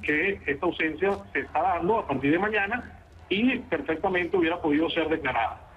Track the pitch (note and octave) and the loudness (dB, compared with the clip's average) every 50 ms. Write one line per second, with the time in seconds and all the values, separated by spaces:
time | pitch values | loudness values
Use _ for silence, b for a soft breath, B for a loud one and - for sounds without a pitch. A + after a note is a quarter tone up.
0 | - D#3 D3+ D3+ F3 G3 G3 - - - - - F#3 E3+ D#3 - D#3+ D#3+ D3+ D3 | -2 -2 0 0 0 0 -2 -4 -4 -6 -4 0 -2 -2 0 0 -2 -2 0 0
1 | F#3 G3 G3+ G3 - - - C#3+ B2 - - D3+ E3 F#3+ F3 E3+ E3 F#3 A3 A3+ | 0 0 0 -2 -6 -6 -6 -6 -6 -2 -2 0 2 2 0 2 2 2 2 2
2 | - - C3+ B2+ C3+ C#3+ D#3+ F3 G3+ G#3+ A3 G#3 G3 G3 A#3 B3 - - - - | 0 -2 -2 0 2 2 2 2 2 0 0 0 0 0 -2 -6 -6 -10 -18 -20
3 | - - - - - - F3+ G3 A#3+ C4 C4 - - - E3 D3 C#3+ - D#3+ D#3 | -20 -20 -20 -20 -6 -2 0 2 2 2 2 0 -2 -4 -4 -2 -2 -2 -2 0
4 | - F#3+ F3+ F3+ F3 E3+ - F#3 E3 D#3+ E3+ E3+ - D#3 C#3+ D3+ E3 D#3+ - E3+ | 0 0 0 0 0 2 2 2 4 2 2 0 2 2 4 4 2 2 2 0
5 | D#3+ D3+ D#3+ C#3+ C3+ C3 A#2+ A#2 A2+ - - - - - - | 0 0 0 0 -2 -2 0 0 -2 -2 -4 -8 -16 -20 -20